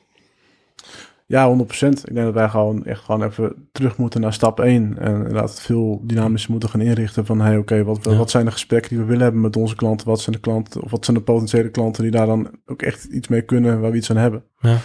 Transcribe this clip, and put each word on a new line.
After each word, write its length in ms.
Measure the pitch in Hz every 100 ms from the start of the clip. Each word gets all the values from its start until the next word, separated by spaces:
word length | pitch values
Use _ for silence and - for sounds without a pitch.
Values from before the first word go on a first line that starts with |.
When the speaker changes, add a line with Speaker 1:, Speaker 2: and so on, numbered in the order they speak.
| _ _ _ _ _ _ _ - - - - _ _
Speaker 1:
Ja, 200 | 131 131
honderd 220 | 127 117
procent. 400 | - 143 139 -
Ik 60 |
denk 120 | 120 113
dat 80 |
wij 140 | 113 110
gewoon 360 | 107 107 107
echt 160 | - 110
gewoon 220 | - 110
even 460 | 107 107 110 - -
terug 240 | - 131 110
moeten 240 | 120 117
naar 120 | 110
stap 280 | 104 113 110
één. 380 | 123 123 107 107
En 160 | 107
inderdaad 460 | 104 110 107 107 -
veel 400 | - 117 110 104
dynamischer 460 | 113 113 110 110 -
moeten 180 | 117 113
gaan 120 | 110
inrichten 460 | 113 113 107 - 104
van, 140 | 110
"Hey, 160 | 110 107
oké, 280 | 104 110
wat, 200 | 104 107
Speaker 2:
Ja. 120 | 110 107
Speaker 1:
wat 140 | 113
zijn 140 | 123
de 60 | 113
gesprekken 400 | 113 - 117 110
die 80 | 117
we 60 |
willen 180 | 110 120
hebben 180 | 123 113
met 160 | 110 110
onze 200 | 110 110
klanten? 300 | 113 107 113
Wat 140 | 110
zijn 160 | - 110
de 60 |
klanten, 400 | - 110 107 -
of 80 | 104
wat 140 | 110
zijn 120 | - 117
de 60 |
potentiële 480 | 107 117 110 120 113
klanten 320 | 123 113 110
die 80 | 113
daar 160 | 113 110
dan 240 | 110 - - _
ook 160 | -
echt 220 | 131 -
iets 240 | - 135 -
mee 140 | 117
kunnen, 380 | 113 127 120 113
waar 100 | 113
we 60 | 117
iets 140 | 104
aan 60 | 110
hebben?" 280 | 120 110 - _
Speaker 2:
Ja. 200 | 117 117